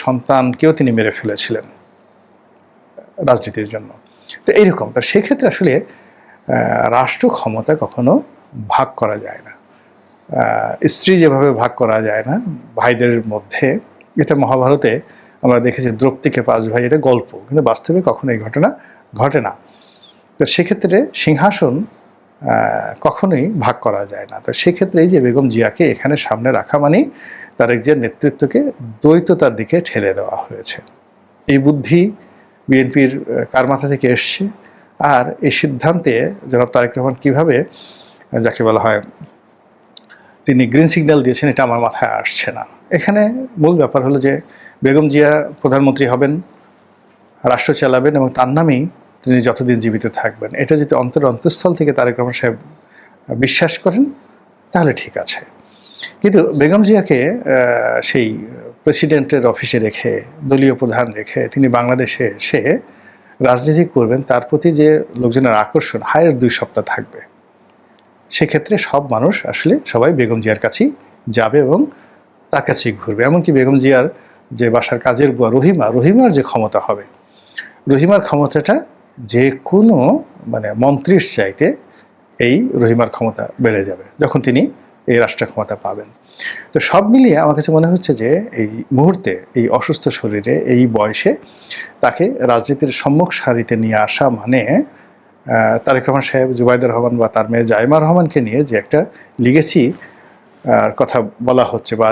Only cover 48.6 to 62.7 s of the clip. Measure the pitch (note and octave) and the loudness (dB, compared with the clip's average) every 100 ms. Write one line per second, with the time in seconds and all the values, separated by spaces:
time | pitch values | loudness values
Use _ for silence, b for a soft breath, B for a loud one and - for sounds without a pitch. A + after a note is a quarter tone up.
48.6 | E3 B2+ E3 - _ _ - B2+ A#2+ A2+ | 2 0 -2 -8 _ _ 0 2 2 0
49.6 | B2 A#2 A2+ G#2+ A2+ - A2+ G#2+ A2 - | 0 0 0 -2 -4 -4 -6 -6 -10 -6
50.6 | C3+ D#3 D3 B2+ B2+ D3+ C#3 A2+ E3+ - | 0 0 0 -2 -2 0 0 0 -4 -2
51.6 | - E3+ D3+ C3+ B2 A#2+ B2 A#2+ B2 A2 | -2 0 0 0 -2 -2 -4 -4 -4 -6
52.6 | - - b b b b - A#2 C3 - | -12 -20 b b b b -10 -2 0 0
53.6 | E3+ - F#3 F#3+ C#4+ - _ _ _ _ | 0 0 -2 0 -2 -4 _ _ _ _
54.6 | _ F3+ D#3 B2 - - - - - - | _ 0 0 0 -8 -10 -8 -8 -12 -20
55.6 | B B B B B B G3+ G3 - D3 | B B B B B B 2 4 2 2
56.6 | D3 G3+ G3+ A3 G#3 C3 C#3 A#3+ - C3 | 2 4 4 4 2 0 0 -4 -2 0
57.6 | B2 A#2+ A#2 A#2+ - C3+ A2+ A2+ A2 A#2+ | 2 0 -2 -2 -2 -2 -2 -4 -10 -16
58.6 | A2+ - - D3 D#3 D3 C3+ C#3+ A#2+ G#2+ | -18 -4 -2 0 0 0 0 0 0 -2
59.6 | B2+ A#2+ A2 - A#2 G#2 - - C#3+ C3+ | -2 -2 -2 -4 -4 -6 -8 -12 -2 2
60.6 | C3+ C3 B2 A2+ A#2+ G#2+ G#2+ - A#2 - | 2 2 -2 -2 -4 -6 -8 -6 -4 0
61.6 | C3+ A#2+ A#2+ B2+ B2 - A#2 - - C3 | 2 2 0 0 -2 -2 -4 -4 -4 -2
62.6 | A2 | 0